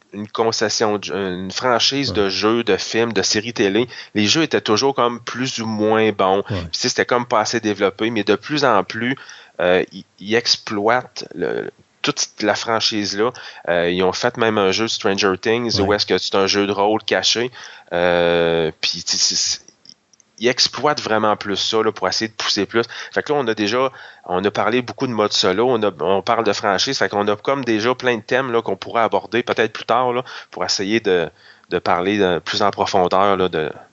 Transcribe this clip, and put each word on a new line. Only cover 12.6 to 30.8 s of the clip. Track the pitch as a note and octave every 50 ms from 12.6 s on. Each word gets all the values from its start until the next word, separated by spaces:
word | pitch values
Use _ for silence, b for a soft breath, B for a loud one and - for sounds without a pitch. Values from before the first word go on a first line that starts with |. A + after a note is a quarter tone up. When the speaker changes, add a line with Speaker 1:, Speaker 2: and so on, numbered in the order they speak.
| - A#2 A2+ A2 - - A2+ G#2 G#2 F#2+ G2 G2+ A2 B2 B2 B B B B B B -
Speaker 1:
Euh, | E2+ F2 E2+ F2
ils | F2+ F2+ F#2
ont | F2+ -
fait | - - B2 -
même | B2+ A#2 A2 G#2+
un | G#2+ G2 F#2+ F#2+
jeu | G2+ A2+ A2+
Stranger | - - - G#2 G2 G2 G#2+ G2 F#2 F#2
Things, | - A2+ A2 A#2+ A#2+ A#2 G2+ G#2+
Speaker 2:
Ouais. | G2
Speaker 1:
où | G2 G#2
est-ce | G#2 -
que | - F#2+
c'est | F#2 - - -
un | G2+ G2
jeu | F#2+ G2 G2+ G2+
de | G2 G2+
rôle | G2 G2+ G#2+ G#2+ G#2+
caché. | - - G#2+ F#2 F#2 - - A2+ A#2+ B2+ B B B B B B B - F2
Euh, | F2 F2 F2+ F2 F2 E2+ E2+ E2+ E2+ E2+ E2 E2 E2 D#2+ D#2 D#2 _
puis, | - - - E2+
tu | - - -
sais, |
c'est, | - - - F#2
c'est, | - - - - - - _ _ _ _ - - _ _ _ _ _ _ _ _
ils | - G#2+ A#2+
exploitent | C3 - - - - - B2+ D3 D3 -
vraiment | - G#2+ A2 G#2+ A2 G#2+ G#2
plus | - - G#2 G2
ça, | F#2+ - - A2+ A2
là, | A2 A2 G#2
pour | - F#2+ F#2
essayer | - - A#2
de | A2+ -
pousser | - - - - G#2 G2
plus. | - - A#2 A#2 B B B B B -
Fait | G2 -
que | -
là, | D3 D3
on | C3
a | A2 A2
déjà, | G#2+ G#2 G2+ A2+ B2+ C3+ C3 B2+ B B B B B -
on | F2 F2 F#2 G2
a | G2+
parlé | G2+ A#2 G2+ G#2+ A#2 B2+
beaucoup | B2 A#2+ G2+ - C#3
de | B2+ A#2
mode | G#2+ G#2 G#2
solo, | - - - F#2+ F#2 G2 A#2+ C3
on | B2+ A2
a, | G#2+ G2+ F2+ D2
on | D2+ F2 G2 G2
parle | - - A#2 A2+ A2+
de | G2+
franchise, | G2+ - - G#2 F#2+ F#2 - C3+ C3+
fait | - G#2+
qu'on | F#2+ G#2+ G#2 G#2 G#2
a | G#2
comme | G2+ - - C#3 C#3 B2+
déjà | A#2 A2 G#2+ G#2+ B2 B2+
plein | B2 B2+ B2+ A#2+
de | A2
thèmes, | - - B2+ B2+ C3+ B2+
là, | A#2 A#2
qu'on | A2+ - G2
pourrait | F#2+ - G2+ F#2+ A#2 A2+
aborder | G#2 G2+ F#2+ - - - A#2+ -
peut-être | - - - A2+ A2
plus | - - -
tard, | - A2+ A#2+ B2+ B2
là, | A#2+ B2 B2+ B B B B -
pour | - E2+ F2+
essayer | - - -